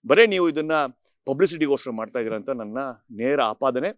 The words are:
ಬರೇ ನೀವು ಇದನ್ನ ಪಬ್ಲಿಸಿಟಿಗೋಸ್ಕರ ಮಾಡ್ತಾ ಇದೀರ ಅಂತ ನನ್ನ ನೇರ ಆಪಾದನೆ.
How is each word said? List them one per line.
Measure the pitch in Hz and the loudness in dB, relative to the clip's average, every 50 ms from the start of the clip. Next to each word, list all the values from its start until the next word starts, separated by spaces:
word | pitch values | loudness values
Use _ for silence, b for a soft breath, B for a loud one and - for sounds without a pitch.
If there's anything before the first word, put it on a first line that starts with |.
| - | 4
ಬರೇ | 113 143 196 233 | 4 6 6 6
ನೀವು | 220 196 185 180 165 | 6 6 2 2 2
ಇದನ್ನ | 147 156 156 156 160 156 143 131 - _ _ _ _ _ _ | 2 0 -2 0 0 0 0 -2 -6 _ _ _ _ _ _
ಪಬ್ಲಿಸಿಟಿಗೋಸ್ಕರ | - 135 139 185 151 165 160 156 139 139 131 - 131 | -6 0 0 0 0 2 -2 0 0 0 0 -2 -8
ಮಾಡ್ತಾ | 117 110 110 107 - 127 | -6 -8 -8 -6 -4 -6
ಇದೀರ | 113 110 110 | -4 -4 -4
ಅಂತ | 107 101 - | -6 -6 -8
ನನ್ನ | 135 120 110 104 107 127 139 135 120 _ _ _ | -8 -8 -8 -8 -8 -8 -8 -8 -10 _ _ _
ನೇರ | 117 101 113 131 143 143 | -8 -4 -2 0 2 2
ಆಪಾದನೆ. | 123 110 107 _ 139 135 123 127 143 196 226 | 0 -2 -2 _ -2 0 0 0 -4 -4 -8